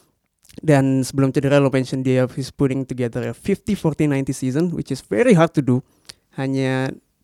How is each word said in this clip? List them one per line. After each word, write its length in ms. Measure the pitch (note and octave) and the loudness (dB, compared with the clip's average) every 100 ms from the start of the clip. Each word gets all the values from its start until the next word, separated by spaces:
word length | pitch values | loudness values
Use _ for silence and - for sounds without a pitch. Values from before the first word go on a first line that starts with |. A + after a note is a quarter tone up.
| _ _ _ _ _ - | _ _ _ _ _ -6
Dan 480 | D#3 C#3+ C3+ C3+ | 2 4 4 2
sebelum 320 | B2+ C3+ C3+ D3 | 0 0 0 0
cedera 240 | C#3 C#3+ | 2 2
lo 80 | C#3 | 2
mention 320 | C3 B2+ C3+ | 0 -2 -2
dia 300 | C3 B2+ B2+ | 0 0 0
he's 160 | - C3 | -4 -8
putting 400 | - C#3 C3 B2+ | -2 -2 -2 -6
together 380 | B2 A#2+ B2 A#2 | -4 -4 -4 -6
a 80 | A#2+ | -6
fifty 400 | - G3 - G3 | -4 -4 -2 -2
forty 320 | E3+ C#3+ D3+ | -2 0 0
ninety 240 | C3+ C3+ | 0 -2
season, 400 | C3+ B2+ C3 F3 | -4 -2 -2 -2
which 160 | D#3+ - | -4 -6
is 160 | C3+ | -8
very 320 | - G3+ B3 F3 | -4 0 4 6
hard 160 | E3 | 4
to 80 | - | 2
do. 220 | B2+ B2+ - _ - - _ - | 0 0 -2 _ -20 -20 _ -8
Hanya 560 | C3+ C3+ C3 C3 C3 - _ _ | -4 -2 0 -2 -4 -6 _ _